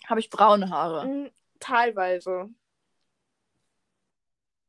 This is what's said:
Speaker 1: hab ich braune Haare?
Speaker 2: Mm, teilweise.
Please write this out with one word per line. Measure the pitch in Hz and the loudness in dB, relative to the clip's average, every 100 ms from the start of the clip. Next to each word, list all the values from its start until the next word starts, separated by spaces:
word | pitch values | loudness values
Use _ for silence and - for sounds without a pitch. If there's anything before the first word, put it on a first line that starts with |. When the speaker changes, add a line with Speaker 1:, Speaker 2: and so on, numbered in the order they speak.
| - | -4
Speaker 1:
hab | 226 | -4
ich | - | -4
braune | - 208 208 190 | 4 6 6 2
Haare? | 156 165 156 262 | -2 -2 -4 -4
Speaker 2:
Mm, | 277 277 - _ _ | -6 -10 -16 _ _
teilweise. | - 240 240 208 185 180 185 180 208 233 _ _ _ _ _ _ _ _ _ _ _ _ _ _ _ _ _ _ _ _ | -2 0 0 -2 -2 -4 -4 -8 -8 -18 _ _ _ _ _ _ _ _ _ _ _ _ _ _ _ _ _ _ _ _